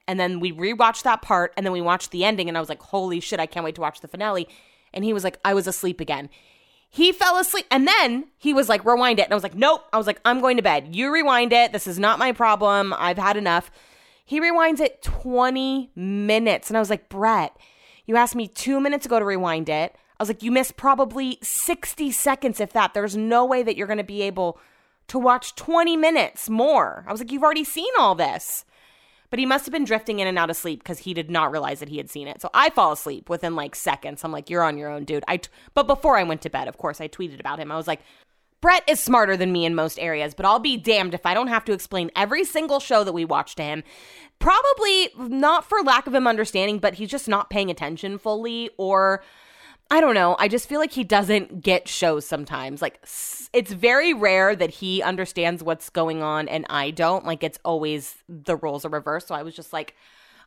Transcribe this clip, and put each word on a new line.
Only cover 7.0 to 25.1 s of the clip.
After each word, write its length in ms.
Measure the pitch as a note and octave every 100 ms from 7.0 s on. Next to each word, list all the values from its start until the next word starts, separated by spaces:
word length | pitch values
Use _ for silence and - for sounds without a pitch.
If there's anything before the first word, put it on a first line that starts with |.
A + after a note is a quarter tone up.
| F4
fell 260 | F4+ F4+ F4+
asleep 280 | F#4 G4+ -
and 180 | C4+ C#4
then 400 | G#4 C#4 A#3+ D4+ _
he 160 | D4
was 160 | C4+ A3+
like, 160 | G#3 G#3
"Rewind 340 | A#3+ B3 G#3+
it." 40 |
And 100 | F#3+
I 20 | G#3
was 80 |
like, 120 | F#3 E3+
"Nope." 280 | C#4 D#4+ -
I 60 | A3
was 100 | G#3+
like, 140 | -
"I'm 160 | A#3 B3+
going 180 | B3+ B3
to 60 |
bed. 320 | F#3+ D3 C#3+ E3+
You 160 | C4+
rewind 400 | D#4+ D4 B3 A#3+
it. 220 | A#3+ A#3+
This 140 | G#3+ G3
is 120 | F3
not 200 | G3+ A3+
my 120 | B3+
problem. 640 | A3+ A3+ G#3 G#3 G3+ G3 -
I've 200 | F3 F3+
had 200 | G3 G#3
enough." 320 | G3 E3+ - - _ _ _ _ -
He 140 | D4
rewinds 400 | E4 E4+ E4 D4
it 220 | D4 -
twenty 880 | - - B3+ B3 B3 C4 C4+ C4+ B3+ -
minutes. 760 | F#3+ G3+ G#3 G#3+ A3+ F3 -
And 80 | A3
I 20 |
was 100 | G3+
like, 200 | G#3+ -
Brett, 460 | G3 A3 G#3+ D#3 - _ _ _ _ -
you 100 | A3+
asked 200 | A#3+ A#3+
me 120 | G#3+
two 320 | - - C#4
minutes 260 | C#4 C#4+ C#4
ago 140 | A#3
to 60 | G3+
rewind 440 | F#3+ F3+ D#3+ D#3
it. 260 | D3+ E3+ _ _ -
I 40 |
was 60 | G#3+
like, 140 | A3
"You 80 | A3+
missed 260 | B3+ B3+ -
probably 600 | C#4 C4 B3+ A#3 C4 B3
sixty 680 | - - - E4+ - - C#4+
seconds, 480 | A3+ C#4+ C4+ C4 G#3+
if 140 | G3+
that. 200 | A3+ F#3+
There's 240 | G#3 G3+ G#3
no 280 | A3 A#3+ B3+
way 180 | B3+
that 120 | A3+ G#3+
you're 120 | G3+
gonna 160 | G#3+
be 180 | G3 G3+
able 380 | G3+ F#3+ F3 E3+ _ _ _ _
to 120 | -